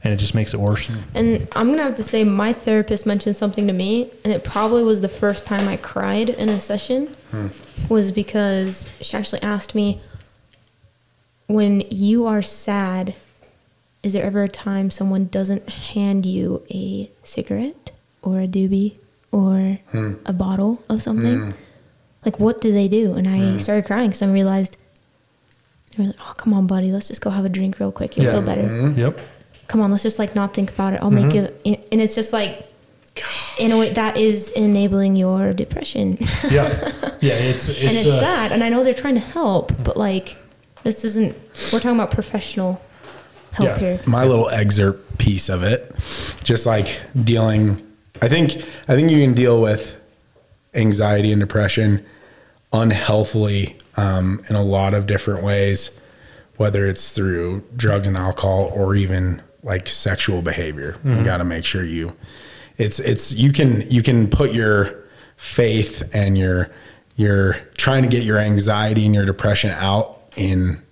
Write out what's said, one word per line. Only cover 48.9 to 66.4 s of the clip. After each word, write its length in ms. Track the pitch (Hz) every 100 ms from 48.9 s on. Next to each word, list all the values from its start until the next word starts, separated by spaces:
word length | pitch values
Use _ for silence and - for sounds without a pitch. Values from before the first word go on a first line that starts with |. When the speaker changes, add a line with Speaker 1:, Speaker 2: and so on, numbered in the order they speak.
Speaker 3:
think 160 | 131 160
you 80 | 151
can 80 | 135
deal 260 | 120 123 117
with 360 | 110 107 - - - _ _ _ _ _ _
anxiety 580 | - 110 104 104 104 107
and 80 | 104
depression 640 | 101 110 101 - 107 101 - - - - _ _ _
unhealthily, 1040 | 110 113 101 - 107 107 113 104 101 101 - - -
um, 460 | 101 95 92 101 -
in 40 | 104
a 60 |
lot 300 | 101 98 98
of 120 | 104 101
different 360 | 101 - 95
ways, 480 | 98 101 98 98 - - - - - - - -
whether 280 | 104 101 98
it's 240 | 92 -
through 500 | - 98 87 87 98 -
drugs 320 | 120 110 101 98
and 100 | 95
alcohol 540 | 92 - 98 95 98
or 200 | 95 95
even, 460 | 101 95 92 92 90 - _
like, 260 | 120 92 -
sexual 540 | - 104 95 - 90
behavior. 500 | 85 - 82 73 71 -
Speaker 1:
Mm-hmm. 200 | 139 113
Speaker 3:
You 60 |
gotta 200 | 113 90
make 200 | 87 82
sure 180 | - 98
you, 300 | 87 82 82 - - - - - - -
it's, 240 | 107 -
it's, 320 | - 113 -
you 200 | 107 135
can, 320 | 139 135 110 101
you 120 | 123
can 260 | 113 120 107
put 240 | - 139
your 420 | 113 110 104 101 - - - - _
faith 720 | - - 117 110 107 - -
and 220 | 107 98
your, 320 | 98